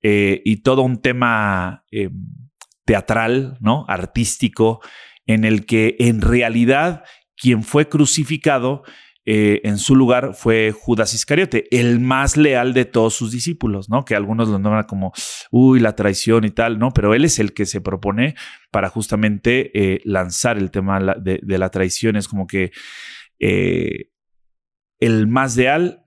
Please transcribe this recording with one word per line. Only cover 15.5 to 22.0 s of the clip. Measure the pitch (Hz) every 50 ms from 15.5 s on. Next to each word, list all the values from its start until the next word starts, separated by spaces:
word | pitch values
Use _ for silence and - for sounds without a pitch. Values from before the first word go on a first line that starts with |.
"Uy, | - 120 127 131 131 127
la | 117 107 104
traición" | - 101 101 95 - - 113 117 117 110
y | 104
tal, | - - 113 117 113 107
¿no? | 117 131
Pero | 131 - 104 104 110
él | 123 156
es | 160 - -
el | 107 101 -
que | - 104
se | - - 98
propone | - 101 95 92 - 101 101 113 123 151 151 - - - - - _ _
para | - 101 98 95
justamente, | - 113 101 - 110 104 107 107 104 98 - 120 123 127 - - -
eh, | 107 98 95 95 - _
lanzar | 107 98 95 90 90 87 - - 123 117
el | 104 95 87
tema | - 101 95 98 98 95
la, | 95 95 92
de, | - 92 92 95 -
de | - 98 95
la | 90 92 92
traición. | - 95 92 92 - -